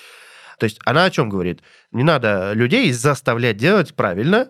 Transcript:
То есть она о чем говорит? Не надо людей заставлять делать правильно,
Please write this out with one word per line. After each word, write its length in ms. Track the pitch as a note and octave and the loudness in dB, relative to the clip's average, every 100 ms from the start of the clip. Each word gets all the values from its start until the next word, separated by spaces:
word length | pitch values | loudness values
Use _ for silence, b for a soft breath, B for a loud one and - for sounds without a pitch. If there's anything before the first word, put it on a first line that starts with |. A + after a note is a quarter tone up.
| B B B B B B | B B B B B B
То 60 | |
есть 140 | A2 - - | -6 -2 0
она 180 | C#3+ | 2
о 60 | F#3 | 2
чем 180 | D#3+ A2+ | 0 -4
говорит? 320 | G2 F2 D#2+ b b b | -2 -6 -8 b b b
Не 100 | A2+ | -2
надо 500 | D3+ D3 A2+ G2 G2 | 2 2 0 -2 -2
людей 360 | A2 B2 A#3 G#3 | 0 2 2 0
заставлять 680 | B2 C#3 C3+ - A#2 A#2+ G#2 | 0 -2 0 -2 -2 -2 0
делать 360 | D3 G#3 D3 | 0 2 0
правильно, 540 | - A2 F2+ C#3+ G#3+ | -2 -4 -2 0 0